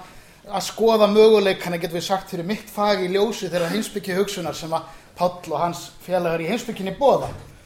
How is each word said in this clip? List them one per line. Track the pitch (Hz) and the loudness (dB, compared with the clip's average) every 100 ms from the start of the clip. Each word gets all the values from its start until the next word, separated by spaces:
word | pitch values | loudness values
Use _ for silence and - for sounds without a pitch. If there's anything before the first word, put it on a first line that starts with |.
| - - - - - | -10 -20 -20 -20 -6
að | 196 175 | -4 -4
skoða | - 226 220 208 | 2 4 4 4
möguleikana, | 214 220 214 196 185 180 175 | 6 8 8 4 0 -4 -4
getum | 170 170 | -4 -6
við | 170 | -2
sagt, | 190 - | -4 -4
fyrir | 175 170 | -8 -6
mitt | 214 - | -6 -6
fag | - 208 196 180 | -2 2 2 0
í | |
ljósi | 196 226 208 185 | 2 0 -2 -4
þeirra | 175 170 | -2 0
heimspekihugsunar | 202 214 208 185 180 202 185 160 143 | -2 -4 -6 -4 -2 -2 -2 -6 -6
sem | 160 160 | -4 -4
að | - - - - | -6 -14 -20 -2
Páll | 180 180 165 | -2 -2 -4
og | 147 | -2
hans | 170 - - - | -2 -2 -12 -16
félagar | - 180 175 165 | -2 0 2 0
í | 165 | -2
heimspekinni | 220 - 202 190 - | -4 -4 -6 -6 2
boða. | 277 165 127 - - - | 4 4 0 -8 -16 -20